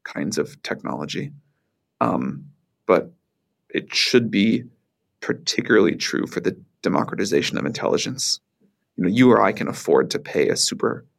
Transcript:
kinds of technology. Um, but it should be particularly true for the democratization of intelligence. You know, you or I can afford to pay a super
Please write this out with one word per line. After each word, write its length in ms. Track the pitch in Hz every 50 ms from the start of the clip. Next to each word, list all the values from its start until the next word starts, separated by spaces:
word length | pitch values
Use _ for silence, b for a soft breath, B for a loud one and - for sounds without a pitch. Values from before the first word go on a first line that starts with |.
| -
kinds 340 | - - - 71 - - -
of 240 | - - - -
technology. 680 | - - - - - - - - 76 147 147 156 147 143 147 - - _ _ _ _ _ _ _ _ _ _ -
Um, 440 | - 120 - - - 65 69 - - - - _ _ _ _ _ _
but 280 | - 95 85 - - - _ _ _ _ _ _ _ _ _ _ _
it 260 | - - - - -
should 340 | - - - - 123 117 110
be 360 | 104 98 101 113 107 120 - - - _ _ _ _ _ _ _ _ _
particularly 760 | - - - - - - - - - - 113 107 95 82 -
true 320 | - - - - 73 87 -
for 140 | - -
the 140 | - - - - - - _ _
democratization 760 | - - - 71 - - - - 98 - - 71 - - - -
of 80 | -
intelligence. 760 | 71 - - - - - - - - - 143 - - - - _ _ _ _ _ _ _ _ _ _ _ -
You 60 | 92
know, 60 | 90
you 220 | 101 120 127 123
or 100 | 117 107
I 120 | 104 98 -
can 160 | - - -
afford 420 | - - - - 76 65 67 -
to 80 | - -
pay 300 | - - - 80 71 -
a 80 | - -
super 480 | - - - - - 120 113 - - _ _